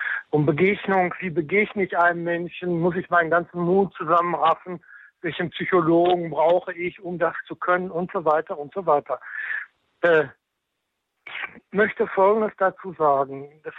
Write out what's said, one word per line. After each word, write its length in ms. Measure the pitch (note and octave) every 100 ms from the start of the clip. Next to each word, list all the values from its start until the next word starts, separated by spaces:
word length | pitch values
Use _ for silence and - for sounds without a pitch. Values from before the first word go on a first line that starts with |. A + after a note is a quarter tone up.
| - - -
um 160 | D3+ D3+
Begegnung. 680 | D3 F#3 G3+ - F#3+ F3+ -
Wie 80 | F#3
begegne 560 | D#3+ D3 G3 G#3 G#3
ich 140 | F#3 F3+
einem 260 | F3 E3+
Menschen? 560 | E3+ E3+ F3 - F3+ E3+
Muss 160 | F3 F3
ich 140 | -
meinen 180 | F3 E3
ganzen 300 | E3+ E3+ F3
Mut 320 | E3+ F#3+ F#3+
zusammenraffen? 880 | - D#3 E3+ F3 D#3 D#3 D#3+ F3+ F3+ - - - _
Welchen 300 | F3 F3 F3
Psychologen 800 | - F3 F#3 E3 E3+ F3 F3+ E3
brauche 420 | D3 D#3+ F3+ F3+
ich, 280 | E3+ F3 -
um 160 | F#3 F3+
das 160 | E3 D#3+ -
zu 100 | D#3
können? 340 | F3 F3+ F#3
Und 200 | E3+ F3+
so 120 | G3+
weiter 340 | D#3+ D3+ D#3+ E3+
und 140 | D3
so 100 | G3 E3
weiter. 340 | C#3+ - B2+ - - - - - _ _ _
Äh, 220 | F3 D#3+ C#3 - _ _ _ _ _ _ _ _ -
ich 60 | - - - _
möchte 340 | F#3+ G#3+ - G3+
Folgendes 460 | - F#3+ A3 G#3+ -
dazu 340 | F#3+ F3+ F#3+
sagen. 540 | D#3 D3+ C#3 C3+ C3+ C#3+ D#3
Das 120 | D#3+